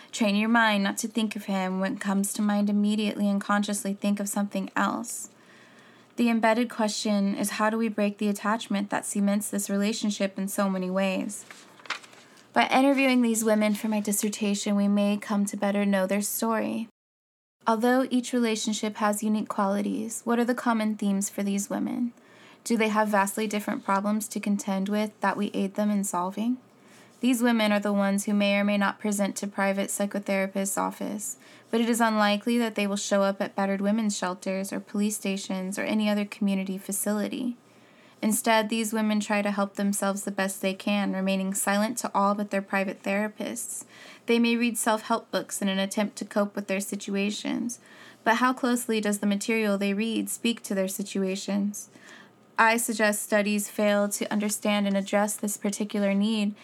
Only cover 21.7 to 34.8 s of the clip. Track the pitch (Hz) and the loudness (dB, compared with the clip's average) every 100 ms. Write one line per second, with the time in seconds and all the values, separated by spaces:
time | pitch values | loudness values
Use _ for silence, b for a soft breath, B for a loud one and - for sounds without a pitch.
21.7 | - - - 240 - B B B B - | -4 -4 -2 -4 -6 B B B B -2
22.7 | 233 220 214 214 208 202 - 220 208 208 | 2 2 2 2 2 2 -2 -2 -2 -4
23.7 | - - 196 202 214 - 214 208 202 - | -4 -2 0 0 -2 -2 -4 -2 -2 0
24.7 | 190 190 208 214 - 196 - 196 190 196 | -2 0 -2 -2 -2 -2 0 -2 -2 -2
25.7 | 196 208 208 196 175 180 196 226 254 - | 0 0 0 0 -2 -4 -2 -2 -2 -6
26.7 | - B B B B 240 247 240 233 214 | -20 B B B B 0 4 4 4 4
27.7 | 208 208 202 196 196 214 208 202 202 202 | 2 2 2 2 2 2 2 4 4 2
28.7 | 202 196 - 220 202 196 - 202 202 196 | 2 0 0 -2 0 -2 -2 -6 0 0
29.7 | 196 196 - 202 202 202 196 190 196 196 | 0 -2 -2 -2 -4 -2 -2 -2 -2 -2
30.7 | - 190 202 - 208 - - B B B | -2 -2 -4 -6 -6 -8 -12 B B B
31.7 | 233 233 233 226 214 208 208 240 233 226 | 0 2 4 4 4 4 2 2 0 0
32.7 | 220 202 202 - 202 196 196 202 - 196 | 0 0 0 0 2 2 0 -4 -2 0
33.7 | 196 202 220 214 202 180 185 190 190 196 | 0 2 2 0 -2 -4 -4 -4 -4 -4
34.7 | 196 | -8